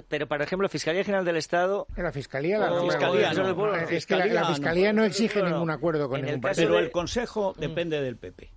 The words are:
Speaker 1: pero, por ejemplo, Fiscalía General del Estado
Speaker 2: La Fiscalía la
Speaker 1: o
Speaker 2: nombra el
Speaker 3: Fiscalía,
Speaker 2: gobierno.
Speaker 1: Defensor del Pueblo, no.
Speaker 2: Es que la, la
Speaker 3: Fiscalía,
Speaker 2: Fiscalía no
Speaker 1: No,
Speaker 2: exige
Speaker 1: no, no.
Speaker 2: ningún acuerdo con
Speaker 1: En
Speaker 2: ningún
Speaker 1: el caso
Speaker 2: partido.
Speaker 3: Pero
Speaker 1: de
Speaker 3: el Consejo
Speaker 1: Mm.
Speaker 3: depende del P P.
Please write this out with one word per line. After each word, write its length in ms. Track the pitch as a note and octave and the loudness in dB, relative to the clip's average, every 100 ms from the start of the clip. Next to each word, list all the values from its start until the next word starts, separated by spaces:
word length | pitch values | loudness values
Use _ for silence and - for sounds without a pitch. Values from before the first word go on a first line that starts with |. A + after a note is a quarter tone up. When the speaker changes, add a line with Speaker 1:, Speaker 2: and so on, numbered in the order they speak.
| - | -6
Speaker 1:
pero, 200 | D3+ C#3+ | -4 -2
por 160 | D3 | -2
ejemplo, 260 | D3 F#3+ F#3+ | -2 0 0
Fiscalía 340 | D3 D#3 F3+ | 0 -2 0
General 220 | F#3+ G3 F3 | 0 0 0
del 120 | E3 | 0
Estado 500 | - F3 F3+ G3+ - - | 0 2 2 0 -4 -6
Speaker 2:
La 140 | F3 | -6
Fiscalía 480 | C#3 - C3+ D#3+ G#3+ | -6 -6 -4 0 0
la 60 | F3+ | 2
Speaker 1:
o 40 | F3 | 0
Speaker 2:
nombra 80 | |
el 80 | F3 | 0
Speaker 3:
Fiscalía, 180 | - - | 2 2
Speaker 2:
gobierno. 200 | G3 F#3 | 2 2
Speaker 1:
Defensor 160 | D#3+ F#3+ | 2 0
del 80 | F3 | 0
Pueblo, 220 | G#3+ F3 | 0 -2
no. 200 | D#3+ E3 | -2 -4
Speaker 2:
Es 80 | - | 0
que 80 | E3+ | 0
la, 40 | |
la 60 | F#3 | 2
Speaker 3:
Fiscalía, 280 | E3+ E3+ | 2 0
Speaker 2:
Fiscalía 400 | C#3+ D3 F3 G3+ | 0 0 2 2
no 80 | G#3+ | 4
Speaker 1:
No, 60 | A3 | 2
Speaker 2:
exige 320 | G3 A3 G#3 | 2 0 2
Speaker 1:
no, 60 | F#3 | 0
no. 60 | |
Speaker 2:
ningún 160 | D#3+ E3 | 0 -2
acuerdo 360 | D3 E3 D#3 C#3 | 0 0 0 0
con 120 | C3+ | -2
Speaker 1:
En 60 | C3+ | -2
Speaker 2:
ningún 100 | C#3+ | -2
Speaker 1:
el 60 | |
caso 80 | - | 0
Speaker 2:
partido. 180 | - G#3 | 2 4
Speaker 3:
Pero 100 | F3 | 4
Speaker 1:
de 40 | E3+ | 2
Speaker 3:
el 60 | |
Consejo 640 | F3 E3 A#3+ A#3 A3 G3 - | -2 -2 -4 -4 -2 -4 -2
Speaker 1:
Mm. 20 | |
Speaker 3:
depende 400 | D3+ D#3+ E3+ D3+ | -4 -4 -2 -2
del 160 | C3 A2 | -4 -6
P 140 | F#2 | -14
P. 200 | - - | -16 -20